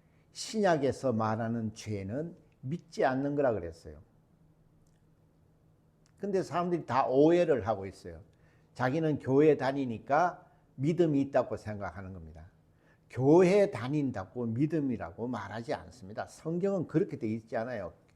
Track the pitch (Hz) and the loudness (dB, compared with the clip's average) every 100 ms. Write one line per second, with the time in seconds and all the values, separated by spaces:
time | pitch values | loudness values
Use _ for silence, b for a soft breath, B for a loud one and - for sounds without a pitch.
0 | b b b - - 220 196 160 135 117 | b b b -16 -8 0 2 4 2 0
1 | 135 113 110 110 113 117 110 110 - 104 | -2 0 0 0 -2 -4 -6 -8 -8 -6
2 | 95 123 165 175 _ _ 127 170 - - | -6 -8 -8 -12 _ _ -10 -10 -8 0
3 | 143 131 143 143 135 107 85 82 80 76 | 0 2 -2 0 2 0 -4 -12 -18 -20
4 | - _ _ _ _ _ _ _ _ _ | -20 _ _ _ _ _ _ _ _ _
5 | _ _ _ _ _ _ _ _ _ _ | _ _ _ _ _ _ _ _ _ _
6 | _ _ 202 190 165 170 180 175 - 123 | _ _ -2 -2 0 -2 -2 -2 0 0
7 | 135 131 151 175 170 139 101 104 98 - | 4 6 6 6 4 2 0 -2 -4 -12
8 | 90 82 - b b b b - 127 147 | -16 -16 -20 b b b b -4 -2 0
9 | 160 143 120 135 156 143 131 139 131 110 | 0 -2 2 6 6 6 2 -2 -4 -6
10 | - 143 175 165 b b b - 135 170 | 0 2 2 -2 b b b -4 -2 2
11 | 165 139 139 135 123 104 - 107 95 82 | 2 2 2 0 0 -4 -8 -10 -10 -10
12 | 95 95 80 78 82 _ _ b b b | -14 -14 -16 -20 -20 _ _ b b b
13 | _ - 131 165 185 202 196 110 120 151 | _ 0 6 8 8 6 4 0 -4 -2
14 | 139 107 95 123 117 113 151 160 139 110 | -2 -4 -10 -6 -4 0 0 0 -2 -4
15 | 85 87 120 117 98 104 117 113 85 - | -8 -8 -8 -8 -8 -10 -8 -8 -10 -18
16 | 95 117 101 - 160 170 196 196 147 156 | -14 -10 -10 -10 -8 -4 -2 -2 -2 0
17 | 196 123 110 113 - 120 113 120 87 - | -2 -4 -4 -6 -6 -6 -6 -8 -10 -14
18 | _ | _